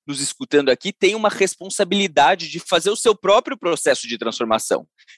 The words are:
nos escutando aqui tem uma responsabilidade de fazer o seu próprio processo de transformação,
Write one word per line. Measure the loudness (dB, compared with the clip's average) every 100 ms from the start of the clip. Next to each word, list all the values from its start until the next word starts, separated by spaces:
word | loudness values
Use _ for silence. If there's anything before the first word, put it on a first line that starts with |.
| -8
nos | -8
escutando | -8 -8 0 2 2
aqui | 0 -2
tem | -2 0
uma | 2 -2
responsabilidade | 0 -2 -2 -10 -4 -2 0 0 4 4 2 -4
de | -12
fazer | -2 0 0
o | 0
seu | 0
próprio | 0 4 2 2 -4
processo | -4 0 0 0 -2
de | -6
transformação, | -6 -4 -2 -2 0 -4 -4 _ _